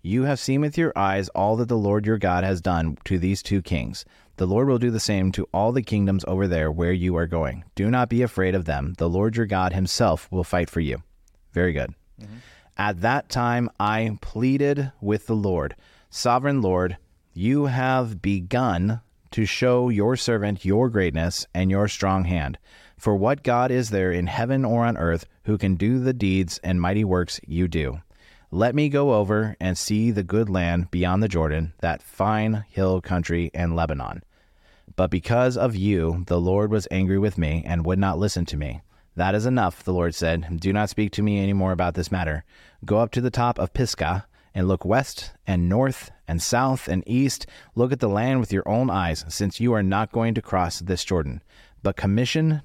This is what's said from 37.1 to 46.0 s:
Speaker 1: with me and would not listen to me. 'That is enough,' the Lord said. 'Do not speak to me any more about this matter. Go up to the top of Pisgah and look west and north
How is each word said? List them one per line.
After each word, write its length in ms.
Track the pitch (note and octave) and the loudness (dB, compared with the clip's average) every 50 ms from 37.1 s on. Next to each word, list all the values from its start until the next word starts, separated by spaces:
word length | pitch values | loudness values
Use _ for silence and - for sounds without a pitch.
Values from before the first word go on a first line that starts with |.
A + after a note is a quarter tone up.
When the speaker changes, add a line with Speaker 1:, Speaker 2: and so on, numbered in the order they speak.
| F#2+ G2 | 2 2
Speaker 1:
with 200 | G2 G#2+ F#2+ - | 2 0 0 0
me 240 | E2 D2+ D2+ E2 - | 0 0 0 -2 -2
and 200 | - E2+ E2+ D#2+ | -2 -2 0 0
would 120 | E2+ F#2 F#2+ | 0 2 2
not 200 | G2 F#2+ F2 D#2+ | 2 2 0 0
listen 260 | G2 G#2 - - E2+ | 0 -2 0 -2 -4
to 100 | - - | -4 -4
me. 240 | D2 D2 C#2+ A#1 - - _ _ _ _ _ _ | -4 -6 -6 -8 -10 -14 _ _ _ _ _ _
'That 180 | - E2+ F#2+ G2 | -2 0 0 2
is 100 | G#2 G#2+ | 2 2
enough,' 380 | B2 B2+ B2 G#2+ F2+ - - - | 2 2 2 2 0 0 -2 -4
the 80 | - F#2 | -2 0
Lord 200 | F2+ F2 E2+ D#2+ | 2 0 0 0
said. 440 | - - E2 E2 E2+ E2+ D#2+ E2 E2 | 0 0 0 0 0 -2 -4 -6 -2
'Do 120 | F2 F#2+ G2 | 0 0 0
not 180 | G#2 G#2+ G2+ | 2 0 -2
speak 220 | - - G#2+ G2+ - | -2 -2 -2 -2 0
to 100 | - G#2 | 0 0
me 160 | G#2+ G#2 G2+ | 0 2 2
any 140 | G2 G2 G2+ | 2 2 2
more 200 | G2 F#2+ F#2+ F#2 | 2 2 2 0
about 220 | E2+ F#2 F2 E2 | 0 0 0 -2
this 160 | - E2+ - | -2 -4 -2
matter. 340 | - F#2 F2 D#2+ D2+ D#2 - _ - - - - - _ - | -2 -2 -2 -2 -4 -4 -6 _ -18 -20 -20 -20 -20 _ -4
Go 140 | - G#2 G#2+ | 0 2 2
up 140 | A#2 A#2+ - | 2 2 0
to 80 | - | 0
the 100 | B2 B2+ | -2 0
top 280 | - - A#2+ A#2+ A#2+ - | 0 0 0 0 0 0
of 140 | - - - | -2 -2 0
Pisgah 540 | - C3 A2+ - - - D2+ F2 G2 G2+ - _ _ _ _ - | 0 0 0 -2 -2 -2 -2 -2 -2 -4 -8 _ _ _ _ -4
and 120 | F#2+ F2+ | 0 2
look 180 | F#2 G2 F2+ - | 2 2 0 0
west 480 | F2+ G#2 B2+ C#3 - - - - - - - _ | 2 2 2 0 -2 -6 -12 -14 -14 -16 -10 _
and 220 | - G2 F2 F2 F2 | -2 0 2 2 2
north 420 | F#2 A2 C3 C3+ B2+ - | 2 2 2 0 -2 -4